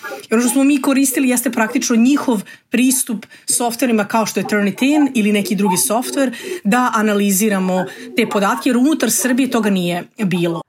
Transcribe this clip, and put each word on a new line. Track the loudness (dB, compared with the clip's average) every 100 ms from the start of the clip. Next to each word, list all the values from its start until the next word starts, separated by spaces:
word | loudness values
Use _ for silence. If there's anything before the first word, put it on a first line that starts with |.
| -14 -14 -2
I |
ono | 0
što | 2
smo | 2
mi | 4 2
koristili | 2 2 2 2 0
jeste | 0 -2
praktično | -2 -2 -2 0 2
njihov | 4 2 0 -2 -4 -16 _
pristup | 0 2 0 -2 -8 -10 -12 -4
softverima | -2 -2 -2 0 0 0
kao | 0 0
što | -2
je | -2
Turnitin | 0 0 0 2 2 2 2
ili | 2
neki | 0 0 0
drugi | 0 0
softver, | 0 -2 -2 -2 -2 -4 -10 -6
da | 0 2 2 0
analiziramo | 0 0 0 0 0 0 0 0 -2 -8 -6 -2
te | 0
podatke, | 0 0 0 0
jer | 2
unutar | 2 2 0
Srbije | 0 0 0 0
toga | 0 0
nije | 0 0 -4 -8 -6
bilo. | -2 0 -2 -4